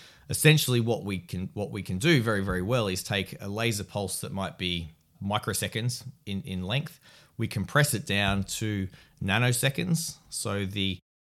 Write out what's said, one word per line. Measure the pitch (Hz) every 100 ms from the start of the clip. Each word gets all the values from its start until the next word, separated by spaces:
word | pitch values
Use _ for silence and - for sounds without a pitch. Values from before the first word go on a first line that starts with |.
| - - -
Essentially, | - 151 156 - 120
what | 117 110
we | 92 95
can, | - 92 92
what | - 104
we | 107
can | 87 92
do | 143 151
very, | 117 104
very | 95 92
well | 92 127 104
is | 98
take | - 101 92 -
a | 101
laser | 101 117 104
pulse | 95 104 95 -
that | -
might | 98 92 -
be | 92 87 80 - _ -
microseconds | 101 104 - 101 95 110 120 120 - -
in, | - 98 92
in | 92
length. | 90 131 - - - - - -
We | 113
compress | - 92 143 147
it | 113 -
down | 101 101 98
to | 95 - 110 104 92 - - -
nanoseconds. | 95 104 123 120 135 151 180 165 - - -
So | - 107 101
the, | 95 101 95 90 _ _